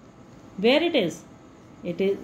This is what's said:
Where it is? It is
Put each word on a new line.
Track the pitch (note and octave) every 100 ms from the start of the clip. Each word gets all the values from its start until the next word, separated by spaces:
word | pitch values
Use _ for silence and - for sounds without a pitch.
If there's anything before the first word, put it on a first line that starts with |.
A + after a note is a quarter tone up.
| - - - - - -
Where | G#3+ C#4+
it | E4+ D4+
is? | F3 - - - - - - -
It | F3+ E3+
is | F#3+ G3